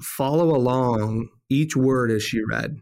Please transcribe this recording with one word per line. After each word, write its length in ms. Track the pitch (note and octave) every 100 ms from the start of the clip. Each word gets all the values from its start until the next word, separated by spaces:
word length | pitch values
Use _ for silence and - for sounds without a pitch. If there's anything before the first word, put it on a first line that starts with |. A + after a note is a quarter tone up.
follow 540 | - - C3+ D#3 E3+ C#3+
along 720 | B2 B2+ B2 A2+ G#2+ A2 A2+ _ -
each 260 | C3+ D#3 C#3
word 360 | C3 C3 A#2
as 120 | A2
she 180 | - A2+
read 340 | A2 A2+ A2+ C3